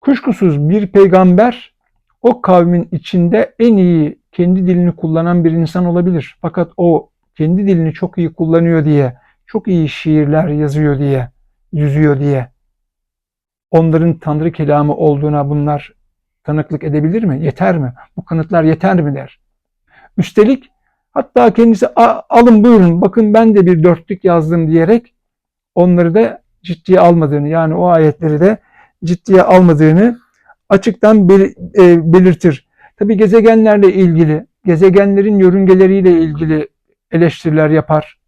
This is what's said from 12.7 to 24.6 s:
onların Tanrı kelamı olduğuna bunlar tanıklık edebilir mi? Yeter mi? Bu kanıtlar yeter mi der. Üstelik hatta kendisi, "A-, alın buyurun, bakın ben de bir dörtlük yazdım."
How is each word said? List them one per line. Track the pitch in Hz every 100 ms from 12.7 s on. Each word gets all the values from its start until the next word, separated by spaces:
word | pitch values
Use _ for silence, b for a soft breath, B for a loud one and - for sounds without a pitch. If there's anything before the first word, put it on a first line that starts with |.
| _ _ _ _ _ _ _ _ _ _
onların | 165 165 156 170 165
Tanrı | - 151 165
kelamı | 165 147 147 147 143
olduğuna | 156 143 151 147 143
bunlar | 147 147 147 - _ _ _ _ _
tanıklık | - 151 147 151
edebilir | 156 147 151 202
mi? | 214 135 151
Yeter | - 190 170
mi? | 131 123 b -
Bu | -
kanıtlar | 160 160 175
yeter | 160 160 190 185
mi | 147 139
der. | 127 _ _ _ _ _ _ b b -
Üstelik | - - 214 269 _ _ _ _ _
hatta | - - - 240
kendisi, | - 233 208 -
"A-, | - 233 - -
alın | 233 240 220
buyurun, | 226 226 175 170
bakın | 196 233 214
ben | 214 226 208
de | 175
bir | 175
dörtlük | 175 165 _ 190
yazdım." | 190 170 160 170